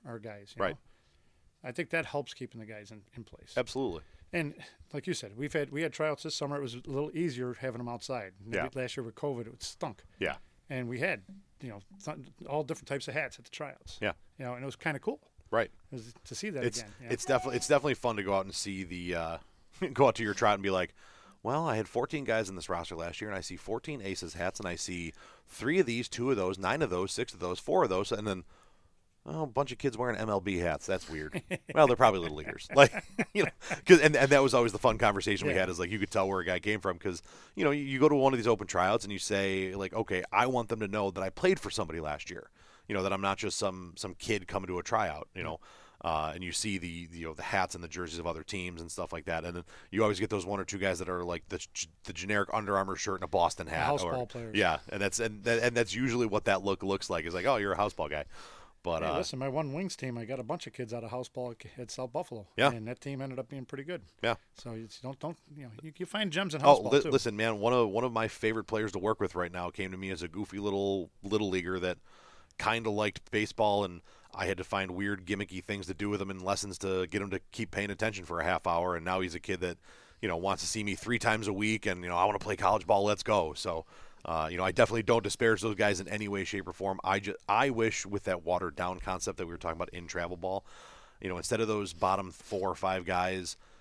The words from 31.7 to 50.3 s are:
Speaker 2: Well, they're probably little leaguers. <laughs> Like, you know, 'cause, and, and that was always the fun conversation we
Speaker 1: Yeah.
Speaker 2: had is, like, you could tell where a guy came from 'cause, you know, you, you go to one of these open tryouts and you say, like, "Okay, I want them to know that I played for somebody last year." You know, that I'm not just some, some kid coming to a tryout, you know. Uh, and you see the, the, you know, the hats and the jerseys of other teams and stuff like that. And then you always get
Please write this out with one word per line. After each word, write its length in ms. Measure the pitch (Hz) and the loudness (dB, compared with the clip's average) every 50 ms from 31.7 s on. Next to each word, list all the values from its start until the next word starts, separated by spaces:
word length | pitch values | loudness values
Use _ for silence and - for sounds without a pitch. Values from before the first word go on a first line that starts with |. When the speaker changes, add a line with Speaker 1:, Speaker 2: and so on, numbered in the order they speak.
| 143 | 4
Speaker 2:
Well, 120 | 170 151 | 6 6
they're 100 | 127 123 | 6 8
probably 240 | 110 131 113 98 92 | 8 6 6 6 4
little 160 | 82 80 76 | 0 -4 -6
leaguers. 320 | 76 76 - - - - - | -6 -8 -8 -10 -10 -10 4
<laughs> 40 | - | 8
Like, 180 | 139 139 - - - - - - - 202 - - | 10 10 10 8 2 -12 -8 -6 -6 -6 -2 0
you 100 | 208 165 | 0 0
know, 60 | - - - - - 165 - - | 0 -2 -6 -8 -6 -6 2 10
'cause, 140 | - 180 160 | 12 12 12
and, 140 | 139 156 147 | 12 10 8
and 140 | 127 135 135 | 6 6 8
that 120 | 143 139 135 | 8 8 8
was 120 | 131 127 | 8 6
always 180 | 127 120 113 95 | 4 4 4 2
the 60 | 107 | 4
fun 180 | - 123 110 107 | 4 4 6 6
conversation 480 | 117 104 101 98 87 107 101 95 101 - | 6 4 4 4 2 0 0 2 2 2
we 60 | 82 | 2
Speaker 1:
Yeah. 60 | 92 | 2
Speaker 2:
had 80 | 92 92 | 2 2
is, 100 | 90 85 | 0 -2
like, 120 | 90 87 | -2 -2
you 80 | 107 101 | -2 -2
could 120 | 98 - | -2 0
tell 180 | - 104 95 98 | 2 2 2 2
where 120 | 98 92 | 2 0
a 40 | 87 | 0
guy 160 | 90 92 90 | 0 0 0
came 200 | 87 104 107 101 | 0 0 -2 0
from 180 | 92 98 90 85 | 0 -2 -4 -2
'cause, 240 | - 101 87 85 - - - - - - - | -4 -4 -4 -6 -8 -16 -20 -20 -20 -12 -4
you 80 | - 180 | 0 0
know, 60 | 147 147 | 2 2
you, 100 | 147 143 | 0 -2
you 160 | 139 135 131 | -4 4 6
go 100 | 147 156 | 6 8
to 60 | 147 | 8
one 180 | 139 131 135 135 | 8 6 6 6
of 60 | 120 | 4
these 80 | 104 120 | 4 4
open 180 | 113 98 104 | 2 2 0
tryouts 380 | - - 90 90 95 110 117 - | 0 2 4 4 6 4 2 2
and 80 | 101 101 | -2 -6
you 60 | 95 | -6
say, 560 | - - 104 98 98 98 95 95 92 92 95 | -2 0 0 2 2 2 0 0 -2 -2 -4
like, 180 | 98 98 90 - | -4 -6 -4 -4
"Okay, 300 | 110 110 - 98 92 90 - - | -4 -2 0 -2 -2 -2 0 2
I 140 | 101 123 | 2 4
want 220 | 131 127 123 113 101 | 4 2 0 0 -2
them 100 | 117 110 | -2 -4
to 80 | 107 98 | -2 -2
know 220 | 101 107 101 98 | 0 0 0 0
that 120 | 87 95 95 | 0 -2 -4
I 60 | 95 | -4
played 280 | - - - 185 190 - | -2 0 2 2 2 2
for 100 | - 101 | -2 -4
somebody 300 | - - 98 80 80 82 | -4 -4 -4 -4 -4 -4
last 300 | 78 76 73 71 - - | -4 -4 -4 -6 -6 -10
year." 180 | 90 - - - _ _ - - - - _ - | -14 -14 -14 -16 _ _ -20 -20 -20 -16 _ -4
You 60 | 101 | -2
know, 80 | 98 95 | 0 0
that 80 | 98 98 | 0 0
I'm 80 | 98 98 | 2 2
not 160 | 98 98 - | 2 2 0
just 200 | - 98 - - | -2 -4 -2 0
some, 360 | 104 98 92 92 90 87 80 | 0 -2 -2 -4 -8 -12 -12
some 180 | - - 95 85 | -10 -10 -10 -10
kid 320 | - - - 107 101 - - | -6 -2 -2 -2 -2 -2 -4
coming 180 | - 98 95 | -4 -4 -2
to 120 | 90 90 90 | -2 -4 -4
a 40 | 87 | -2
tryout, 460 | - 117 107 104 82 76 76 - - - | 0 0 2 2 0 -4 -6 -10 -12 -10
you 80 | 95 85 | -8 -6
know. 160 | 80 80 - - - - - - - - - - | -6 -6 -8 -12 -16 -20 -20 -20 -20 -16 -6 -2
Uh, 280 | 87 80 78 78 80 76 | 0 0 0 0 -2 -4
and 80 | 90 92 | -6 -6
you 80 | 87 | -6
see 280 | 82 - - 110 98 92 | -4 -4 -2 -2 -4 -4
the, 280 | 85 87 82 85 85 | -4 -6 -8 -8 -10
the, 120 | 80 85 82 | -12 -10 -10
you 80 | 82 80 | -10 -10
know, 40 | 78 | -8
the 120 | - - | -8 -6
hats 320 | - 104 98 90 87 - | 0 0 2 0 0 -2
and 60 | 87 87 | -8 -10
the 60 | 82 | -10
jerseys 300 | 82 90 90 82 82 85 | -8 -8 -6 -6 -6 -4
of 80 | 82 | -4
other 160 | 85 80 82 78 | -4 -4 -4 -6
teams 380 | - 104 95 90 90 87 82 | -8 -6 -6 -6 -6 -8 -8
and 100 | 85 85 | -10 -10
stuff 220 | - - 87 - 85 | -8 -8 -8 -6 -8
like 120 | 82 76 | -8 -4
that. 180 | 92 85 82 80 | -4 -4 -4 -4
And 100 | 87 87 | -4 -6
then 100 | 87 85 - - - - - - | -8 -10 -12 -16 -20 -12 -2 2
you 100 | 101 110 | 4 4
always 160 | 104 101 90 | 4 4 2
get 120 | 104 101 | 0 0